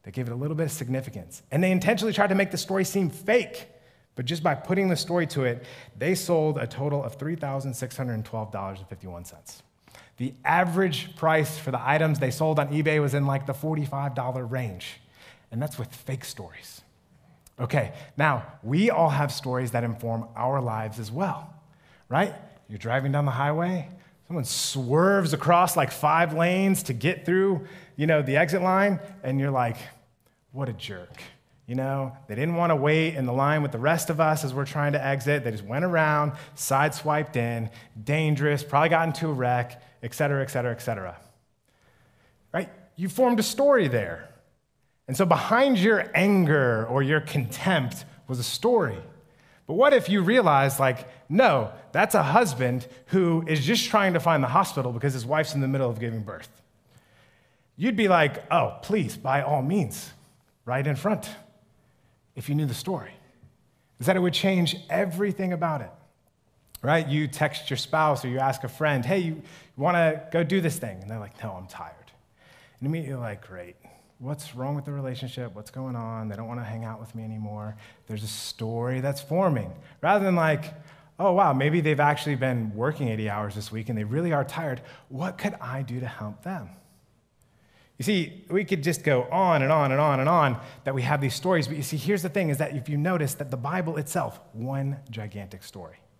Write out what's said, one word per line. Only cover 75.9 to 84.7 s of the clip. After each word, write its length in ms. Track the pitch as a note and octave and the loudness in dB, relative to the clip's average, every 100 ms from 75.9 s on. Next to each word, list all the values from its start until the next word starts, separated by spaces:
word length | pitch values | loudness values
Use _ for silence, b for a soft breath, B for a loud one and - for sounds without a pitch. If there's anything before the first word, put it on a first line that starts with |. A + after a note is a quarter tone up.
| A#2+ | -6
on? 320 | A2+ A2+ A2 | -6 -8 -8
They 80 | G2+ | -8
don't 100 | A2+ | -10
wanna 160 | A#2+ | -10
hang 220 | G#2+ A2+ | -8 -8
out 160 | A2+ A2+ | -10 -12
with 120 | A2 A#2 | -14 -12
me 80 | |
anymore." 500 | A2 A2 G#2 G#2 G#2+ G#2+ B B - | -10 -8 -8 -8 -10 -12 B B -10
There's 160 | G#2+ | -8
a 60 | G#2+ | -8
story 720 | G#2+ - - A2+ A#2 A#2+ C3 | -10 -12 -8 -6 -2 -2 -2
that's 200 | C#3 C#3 | -2 -4
forming. 520 | - E3+ F#3+ C3 F#2 - B B | -4 -2 0 -2 -6 -14 B B
Rather 240 | D#3+ G3+ | 2 2
than 120 | F#3+ F3 | 4 2
like, 380 | D#3+ D3+ - - B B B - | 2 0 -4 -16 B B B 0
"Oh, 140 | F#3+ | 2
wow, 200 | F3+ F3 | 4 4
maybe 280 | C3+ C#3+ E3+ | 4 2 2
they've 180 | D3+ C#3+ | 2 4
actually 380 | D3 D3 D3+ C3+ | 4 4 -2 0
been 360 | C3 A#2+ A2 G#2 | 0 0 -4 -2
working 320 | B2+ D3+ B2+ | -4 -2 -2
eighty 200 | A2 G#2+ | -2 -2
hours 280 | G2+ G#2 G#2 | -4 -4 -6
this 160 | G#2+ | -8
week 160 | A2 A2 | -8 -4
and 100 | A2 | -4
they 60 | |
really 280 | G#2+ C#3 F3 | -2 -2 0
are 120 | D3 | 0
tired. 360 | C#3 - D#3+ | 0 -4 -6